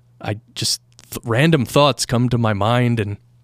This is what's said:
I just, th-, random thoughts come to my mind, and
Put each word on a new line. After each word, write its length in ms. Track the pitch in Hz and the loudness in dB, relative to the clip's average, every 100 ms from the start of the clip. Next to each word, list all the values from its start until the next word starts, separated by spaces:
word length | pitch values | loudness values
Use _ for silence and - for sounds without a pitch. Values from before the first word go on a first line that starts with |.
| _ - | _ -14
I 220 | - 107 _ | -10 -10 _
just, 260 | - - - _ _ - | -8 -6 -6 _ _ -14
th-, 120 | - | -10
random 400 | 123 113 160 156 | -2 2 2 2
thoughts 440 | 110 143 143 123 - | 2 2 2 0 -2
come 200 | 117 123 | 0 0
to 100 | 120 | 0
my 140 | 110 | 0
mind, 460 | 101 104 120 120 117 | 0 0 2 0 0
and 180 | 101 101 _ _ | -4 -6 _ _